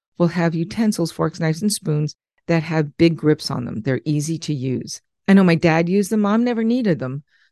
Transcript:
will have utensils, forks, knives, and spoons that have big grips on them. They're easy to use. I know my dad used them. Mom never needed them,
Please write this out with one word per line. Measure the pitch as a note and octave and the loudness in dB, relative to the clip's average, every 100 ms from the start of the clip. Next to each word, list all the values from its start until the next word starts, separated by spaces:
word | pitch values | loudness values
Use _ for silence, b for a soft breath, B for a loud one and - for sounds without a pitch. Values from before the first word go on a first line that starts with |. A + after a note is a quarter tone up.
| _ - | _ -2
will | F3 | 0
have | E3+ E3 | 2 0
utensils, | E3 E3+ - A3 G#3+ E3 | 0 -4 -2 0 0 -2
forks, | - D#3+ - | -2 -4 -2
knives, | D#3+ D#3+ | -4 -2
and | G#3 | -2
spoons | - D#3+ D3+ D3+ - _ _ - | -4 -2 -2 -4 -8 _ _ -2
that | E3 | -2
have | D#3 D#3+ D3 - | 0 -2 -2 2
big | E3+ D#3 | 2 2
grips | D3+ D3+ - | 0 0 -2
on | C#3 | -8
them. | - - | -8 -6
They're | B2 B2+ | -4 -4
easy | D3+ D3+ D3 D#3+ | -2 -2 -2 -6
to | - | -6
use. | D3 C3 A#2+ - - _ _ - | -4 -4 -4 -8 -16 _ _ 4
I | |
know | G3 | 6
my | F3+ E3 | 6 4
dad | E3+ D#3+ E3+ | 4 2 2
used | G3 G3 | 0 0
them. | G#3+ | 0
Mom | G3+ A3 | 2 2
never | B3 A3+ | 0 0
needed | A3+ B3 A3 C#3 | 0 0 0 -2
them, | B2+ C#3 - _ _ | -4 -8 -12 _ _